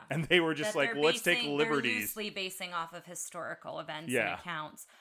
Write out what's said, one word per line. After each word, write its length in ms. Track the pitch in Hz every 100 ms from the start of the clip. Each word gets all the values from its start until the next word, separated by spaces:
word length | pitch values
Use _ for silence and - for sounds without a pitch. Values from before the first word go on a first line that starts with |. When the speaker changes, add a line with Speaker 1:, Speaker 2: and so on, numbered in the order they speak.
| -
Speaker 1:
And 140 | 151
they 140 | 143 180
were 140 | 160
just 220 | 147 180
Speaker 2:
That 40 | 160
Speaker 1:
like, 140 | 135
Speaker 2:
they're 100 | 143
Speaker 1:
"Let's 200 | 156 151
take 160 | 180 175
Speaker 2:
basing, 180 | 147 143
they're 100 | 151
Speaker 1:
liberties." 340 | 147 123 107
Speaker 2:
loosely 260 | 101 214 208
basing 460 | 196 190 185 180
off 180 | 175 165
of 140 | 175 175
historical 760 | 170 - 170 - 165 - 160
events 320 | 160 156 165
Speaker 1:
Yeah. 200 | 123 104
Speaker 2:
and 80 | 87
accounts. 460 | 175 156 156 - - -